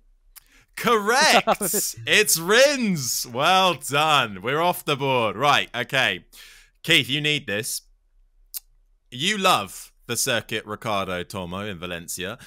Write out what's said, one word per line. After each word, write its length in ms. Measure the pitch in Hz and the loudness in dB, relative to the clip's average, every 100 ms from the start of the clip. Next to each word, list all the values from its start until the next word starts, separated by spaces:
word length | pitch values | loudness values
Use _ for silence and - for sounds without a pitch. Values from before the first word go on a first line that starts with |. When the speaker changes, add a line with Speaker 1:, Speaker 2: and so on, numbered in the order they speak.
| _ _ _ - _ _ _ - | _ _ _ -20 _ _ _ -4
Speaker 1:
Correct. 1200 | 208 226 202 247 302 226 - 202 190 208 - - | 0 2 2 4 4 4 2 0 -2 -2 -4 -6
Speaker 2:
<laughs> 0 | 117 | 2
Speaker 1:
It's 320 | 185 208 160 | 2 4 0
Rins. 880 | 170 226 277 277 220 170 120 - 135 | 4 6 6 4 0 -2 -4 -6 -6
Well 480 | 120 156 185 190 | 0 2 4 2
done. 680 | 143 - 143 156 143 117 95 | 0 -2 0 4 2 2 -4
We're 180 | 107 147 | -4 0
off 240 | 175 175 | 0 0
the 100 | - 139 | -2 -2
board. 380 | 139 127 110 | 0 2 0
Right. 340 | 95 143 123 92 | 2 2 2 0
Okay. 500 | 117 120 135 117 90 - - - - _ _ | -6 -2 0 0 -2 -10 -20 -20 -20 _ _
Keith, 240 | - 165 113 | 2 2 2
you 120 | 147 | -2
need 280 | 147 147 - | -2 -2 -4
this. 320 | 101 123 - - _ _ _ _ _ _ - - _ _ _ _ | -6 -6 -8 -12 _ _ _ _ _ _ -18 -18 _ _ _ _
You 280 | 123 175 208 | -4 -2 2
love 540 | 190 139 98 - - _ - | 2 2 -2 -12 -20 _ -8
the 100 | 117 | -4
Circuit 480 | - 117 - 110 104 | -2 -2 -4 -8 -8
Ricardo 560 | 104 117 101 95 90 | -8 -4 -4 -4 -6
Tormo 460 | 87 101 87 92 104 | -8 -10 -10 -10 -10
in 80 | 87 | -10
Valencia, 600 | 87 85 85 - 90 120 | -10 -10 -10 -10 -10 -12